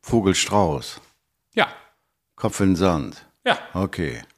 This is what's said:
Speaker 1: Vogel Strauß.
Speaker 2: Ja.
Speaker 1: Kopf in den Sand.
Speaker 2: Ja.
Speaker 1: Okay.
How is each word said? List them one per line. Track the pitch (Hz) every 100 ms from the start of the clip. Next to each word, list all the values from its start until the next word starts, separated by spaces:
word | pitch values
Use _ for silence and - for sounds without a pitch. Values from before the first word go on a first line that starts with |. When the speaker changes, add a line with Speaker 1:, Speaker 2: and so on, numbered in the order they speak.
Speaker 1:
Vogel | - 117 98 90
Strauß. | - 104 90 71 - - _ _ _ _ _ -
Speaker 2:
Ja. | - - - _ _ _ _ -
Speaker 1:
Kopf | 110 -
in | 98
den | 90
Sand. | 95 82 87 - - _ 254
Speaker 2:
Ja. | - -
Speaker 1:
Okay. | 90 95 - - 120 -